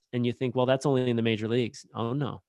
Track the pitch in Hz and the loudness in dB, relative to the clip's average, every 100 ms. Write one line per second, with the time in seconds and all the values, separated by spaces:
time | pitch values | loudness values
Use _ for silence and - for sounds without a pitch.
0 | _ 123 120 117 131 127 127 135 151 131 | _ -2 -2 -2 -2 0 2 2 2 2
1 | 127 117 113 110 110 120 117 - - 113 | 2 2 2 0 0 0 0 -4 -12 -6
2 | 117 135 131 101 | -4 -2 -4 -8